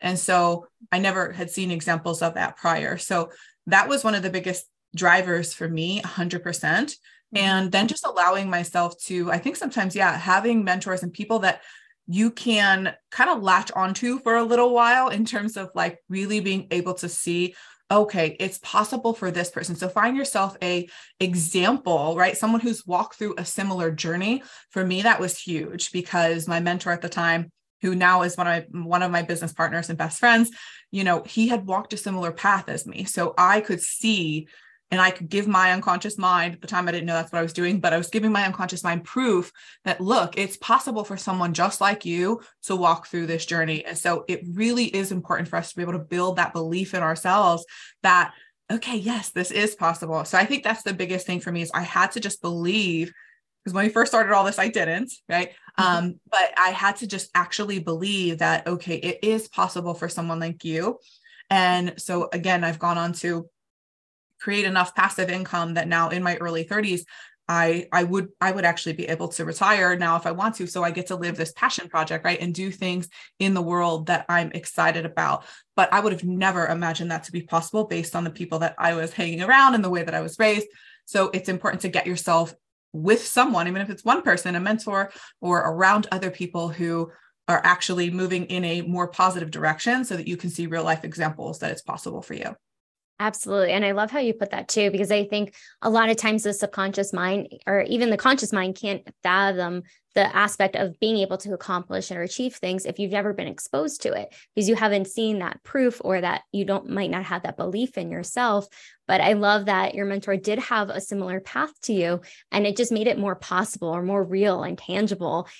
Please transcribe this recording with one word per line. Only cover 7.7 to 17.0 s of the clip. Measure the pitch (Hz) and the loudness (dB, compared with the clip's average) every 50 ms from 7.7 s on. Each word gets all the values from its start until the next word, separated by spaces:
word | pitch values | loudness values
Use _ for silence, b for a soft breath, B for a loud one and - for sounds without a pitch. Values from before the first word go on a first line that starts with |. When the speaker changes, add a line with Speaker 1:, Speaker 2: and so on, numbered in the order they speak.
| 185 | 2
Speaker 1:
then | 196 214 226 | 2 2 2
just | - - - | 0 -2 -4
allowing | 277 226 185 175 180 190 196 196 190 | -2 2 4 4 4 4 2 0 0
myself | 180 175 175 - - 175 175 175 175 - - | -2 -2 -2 -2 0 0 0 0 -2 -6 -8
to, | - 185 175 175 175 | -6 -4 -2 -2 0
I | 170 170 | 0 -2
think | - 277 359 | -2 -2 -4
sometimes, | - - 262 - 233 190 185 - | -4 -6 -4 -2 -2 -2 -2 0
yeah, | - - 175 143 | 2 2 2 2
having | 156 - - 185 196 208 240 233 226 202 | 2 2 2 4 4 4 4 2 2 2
mentors | 185 180 190 - 202 185 180 180 | 2 0 0 -2 -2 -4 -4 -4
and | 175 175 | -6 -8
people | - 202 208 226 220 | -6 -2 0 0 2
that | 190 185 - - B B B B B B B B _ | 2 2 0 0 B B B B B B B B _
you | - 170 196 220 233 | -4 0 2 2 2
can | 233 - - 240 220 208 202 196 190 190 190 180 - - _ _ | 0 0 0 2 2 4 6 4 4 4 2 -2 -6 -8 _ _
kind | - - - 359 | 0 2 2 2
of | 339 233 196 | 2 2 2
latch | 190 185 190 208 - - | 4 4 4 2 0 -2
onto | 190 185 190 190 - 240 240 247 269 | -2 0 0 -2 -2 -2 -2 -2 -2
for | - 226 226 | 2 2 4
a | 233 233 | 4 4
little | 226 240 240 240 247 240 | 4 4 6 6 6 6
while | 240 233 233 247 254 262 247 | 6 6 6 6 6 4 4
in | - 220 226 | 2 0 -2
terms | 220 247 214 208 214 - | -2 -2 -2 -4 -4 -4
of, | 202 190 185 - | -6 -8 -6 -2
like, | 180 170 170 165 - _ - | -2 -2 -2 -4 -6 _ -8
really | 185 190 196 202 214 214 | -4 -4 -2 0 0 0
being | 185 196 190 190 - - | 0 0 -2 -2 -2 -2
able | 185 180 175 185 180 | -2 -2 -2 -2 -4
to | - | -6